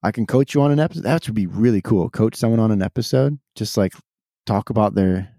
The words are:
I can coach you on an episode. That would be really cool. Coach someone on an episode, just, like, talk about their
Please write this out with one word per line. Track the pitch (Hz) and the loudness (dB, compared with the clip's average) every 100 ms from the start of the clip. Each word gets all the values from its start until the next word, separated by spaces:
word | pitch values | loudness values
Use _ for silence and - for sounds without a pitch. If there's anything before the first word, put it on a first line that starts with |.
I | 101 | -4
can | 107 110 | -4 0
coach | 127 135 | 0 2
you | 147 | 2
on | 143 | 2
an | 147 | 2
episode. | 156 165 | 0 -4
That | 113 165 - | -2 -2 -2
would | |
be | 110 92 | -4 -4
really | 95 117 107 | 2 2 2
cool. | - 107 82 | 0 0 0
Coach | - 110 - | 0 -2 0
someone | 117 113 | 0 2
on | 110 | 2
an | 104 | 2
episode, | 95 - 117 131 139 147 _ - | 0 -4 -2 0 0 -2 _ -10
just, | 107 - | -6 0
like, | 95 - _ _ _ _ - | -2 -2 _ _ _ _ -4
talk | 101 - | -2 -2
about | 110 104 | 0 0
their | 101 95 92 98 | 2 0 0 -4